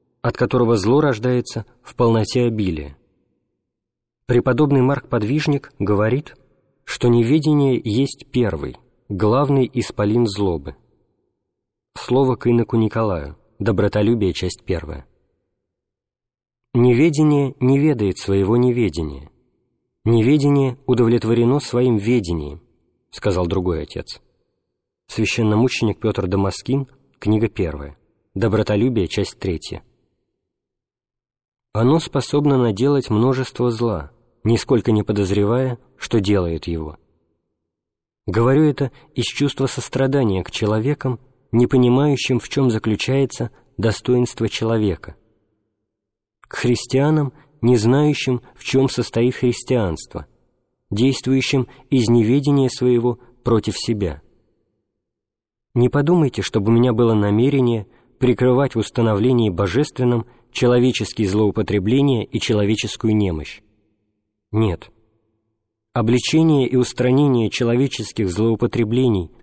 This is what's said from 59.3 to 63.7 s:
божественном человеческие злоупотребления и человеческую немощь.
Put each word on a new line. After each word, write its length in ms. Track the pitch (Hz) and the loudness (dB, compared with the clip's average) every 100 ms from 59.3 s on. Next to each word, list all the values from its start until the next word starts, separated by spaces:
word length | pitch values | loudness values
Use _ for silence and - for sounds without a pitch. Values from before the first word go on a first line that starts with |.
| 120 110 | 2 2
божественном 800 | 87 98 113 151 - 123 117 - _ _ | 0 -2 0 -2 -2 0 0 -4 _ _
человеческие 760 | - 123 123 127 - 104 - 98 | -2 2 4 2 0 -4 -4 -2
злоупотребления 960 | 104 107 110 92 101 98 135 143 120 | 2 0 0 -2 -2 0 2 2 0
и 160 | - - | -2 -4
человеческую 760 | - 107 101 110 107 - 113 107 | -2 0 0 -2 -4 -4 0 2
немощь. 460 | 98 80 73 - _ | 0 -4 -8 -16 _